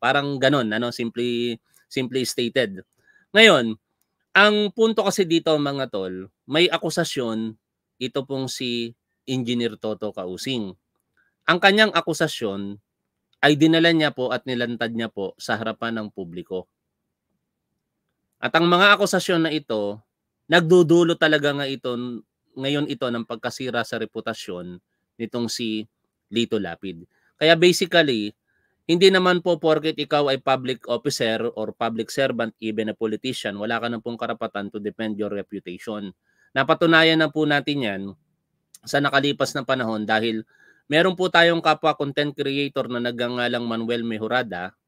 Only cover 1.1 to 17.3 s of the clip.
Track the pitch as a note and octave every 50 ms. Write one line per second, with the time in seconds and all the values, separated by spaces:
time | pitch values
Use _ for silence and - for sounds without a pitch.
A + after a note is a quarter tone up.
1.1 | - A#2+ A#2+ B2 A#2+ A#2 A#2+ A#2+ A#2 A2+ _ _ _ _ _ _ - C3+ B2+ A#2
2.1 | B2 C3 B2 - - - B2 A#2 - C3+ B2 G#2 F#2+ F#2 - _ _ _ _ _
3.1 | _ _ _ _ - G#3 A3+ G#3+ F3 C#3 A#2 A2+ G#2+ - _ _ _ _ _ _
4.1 | _ _ _ _ - F#3+ G3+ G#3 G#3 G#3 G#3 G3+ - - A3 A3+ A3 A3 G3 G3
5.1 | - - F#3+ D#3+ E3 E3 - D#3+ D#3 D3+ D3 C#3+ C#3 C#3 C3 A#2+ - G2+ F#2+ F#2
6.1 | F#2 F#2 F#2+ G2 _ _ _ - C#3 D#3+ F3+ - - E3+ - E3 D#3 F3+ E3 -
7.1 | - C#3 B2 A2+ A2+ A2 A2+ A2 G#2+ - _ _ _ _ _ _ _ _ B2+ C3
8.1 | - C#3 C3 C3+ C#3 C3+ C3 B2+ - - C3+ B2 A#2+ A#2+ A#2 A#2 A#2 _ _ _
9.1 | _ _ _ - C3 C3 A#2+ A#2 B2 A#2+ A#2 A2+ G#2+ - - A2 G#2+ F#2 G#2+ G#2
10.1 | - G#2 F#2 F2+ F#2 F2 - C3 C3+ A#2+ G#2 F#2+ F#2 - _ _ _ _ _ _
11.1 | _ _ _ _ _ _ _ - E3 F3 G3+ G3 G3 G#3+ A3 G#3 - E3+ D#3+ -
12.1 | D#3 - E3+ D3 - - A#2+ G#2 G2 G2+ G2+ G2+ G#2 G#2+ _ _ _ _ _ _
13.1 | _ _ _ _ _ _ - C#3+ D3+ C#3 D#3 D#3+ E3 E3 E3 E3+ E3 D#3+ D#3 D3
14.1 | - - B2+ A#2+ B2 B2+ - C3+ B2+ A#2+ A#2+ A#2 A#2+ A2 A#2+ A2+ A#2 A2+ A#2 A2
15.1 | - G2+ G2 F#2 - - - - A2+ G#2+ A2 A2 G#2+ - A#2 A#2 A#2 A2+ G#2+ G2+
16.1 | - - F#2+ E2+ E2+ F2+ E2+ - F#2+ F#2 F2 _ _ _ _ _ _ _ _ _
17.1 | _ _ _ _